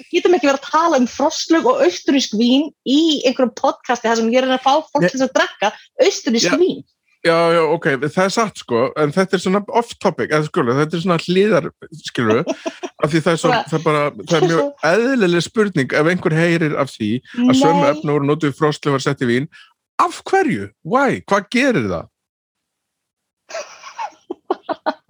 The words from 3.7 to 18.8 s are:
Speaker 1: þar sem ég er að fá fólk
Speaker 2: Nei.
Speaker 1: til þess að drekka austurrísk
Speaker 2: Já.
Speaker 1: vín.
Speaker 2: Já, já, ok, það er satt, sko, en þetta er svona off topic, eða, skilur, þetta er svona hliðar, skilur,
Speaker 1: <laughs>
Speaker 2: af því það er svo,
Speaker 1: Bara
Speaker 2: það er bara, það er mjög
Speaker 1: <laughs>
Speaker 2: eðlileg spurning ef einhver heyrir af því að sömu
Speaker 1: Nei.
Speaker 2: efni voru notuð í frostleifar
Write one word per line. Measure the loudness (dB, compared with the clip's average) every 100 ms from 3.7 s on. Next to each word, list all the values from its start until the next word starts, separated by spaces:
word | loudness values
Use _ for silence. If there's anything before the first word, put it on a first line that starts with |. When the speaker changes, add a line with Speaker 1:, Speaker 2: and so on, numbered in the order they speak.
| -2 -4 -2 -2
Speaker 1:
þar | 0
sem | 0
ég | 0
er | 0
að | 0
fá | 2 0
fólk | 0 0
Speaker 2:
Nei. | 0
Speaker 1:
til | 0
þess | 0
að | 0
drekka | -2 -2 -4 -4 -8 0
austurrísk | 2 2 -2 0 0
Speaker 2:
Já. | 2
Speaker 1:
vín. | 0 -2 -12 _ _ _ 0
Speaker 2:
Já, | 2 2
já, | 2 2 0
ok, | -2 -2 -2
það | 0
er | 0
satt, | 0 -4 -6
sko, | -4 -2 0 0
en | 0
þetta | 0 0 -2
er |
svona | 0 -2 0 -2
off | -2 -2
topic, | -2 -2 0
eða, | -2 0
skilur, | -2 0 0
þetta | 0 -2
er |
svona | -2 -2 0
hliðar, | 0 2 0 -2 -10 -20 -18 -10
skilur, | -2 0 0 -2 -6 -10
Speaker 1:
<laughs> | -10 -14 -6
Speaker 2:
af | -2
því | 0 0
það |
er | 0
svo, | 0
Speaker 1:
Bara | 0 -2
Speaker 2:
það | -4
er | 0
bara, | 0 -2 -6
það | -2 0
er | 2
mjög | 2 -2 -2
Speaker 1:
<laughs> | 0
Speaker 2:
eðlileg | 2 2 2 2 2 0
spurning | -2 0 0 0 2
ef | 2
einhver | 0 0 0
heyrir | 2 0 0 -2
af | -4
því | -4 -4 -4 -6 0 2
að | 4
sömu | 4 4
Speaker 1:
Nei. | 2
Speaker 2:
efni | 0 -2 0
voru | 0
notuð | 0 -2
í | 0
frostleifar | -2 0